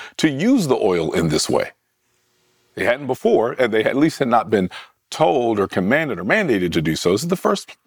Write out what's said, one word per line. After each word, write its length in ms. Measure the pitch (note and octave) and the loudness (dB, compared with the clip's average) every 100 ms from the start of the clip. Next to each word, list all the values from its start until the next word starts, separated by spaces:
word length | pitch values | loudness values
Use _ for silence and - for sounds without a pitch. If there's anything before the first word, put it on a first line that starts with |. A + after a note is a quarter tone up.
| - - | -18 -2
to 120 | D#3 | -2
use 380 | C3+ G3+ C4+ D#3+ | 0 2 2 2
the 80 | |
oil 380 | B2 G#2+ F2 D#2 | 2 2 2 0
in 160 | - E2 | 0 0
this 200 | D2+ - | 0 0
way. 220 | B1 G1+ - _ _ _ _ _ _ _ _ _ - | -2 -2 -10 _ _ _ _ _ _ _ _ _ -6
They 60 | |
hadn't 240 | F#2+ B2+ C#3+ | -2 -2 -2
before, 480 | C3 A3+ G3+ A2+ - | -2 2 2 0 0
and 160 | B2 | 0
they 80 | G#2+ | 2
at 140 | A2 C#3 | 0 2
least 240 | D#3 - | 0 0
had 80 | C3+ | 0
not 220 | A#2 G#2+ | 0 2
been 200 | G#2+ F#2 - - _ _ | 0 0 -6 -20 _ _
told 480 | - D#3+ D#3+ A#2+ G#2+ | -2 2 2 0 0
or 80 | F#2+ | 0
commanded 540 | - F#2+ C#3 D#3+ F#2+ | -2 0 0 0 -6
or 40 | |
mandated 460 | F#2 G3 F#3 G#2+ F2+ | -2 0 2 0 0
to 60 | E2 | -2
do 140 | D#2+ | -2
so. 160 | D#2 - | -2 0
This 120 | G2 | 0
is 60 | E3+ | 0
the 60 | |
first 420 | F#3 G#3+ G3+ - - | -2 -2 -2 -6 -20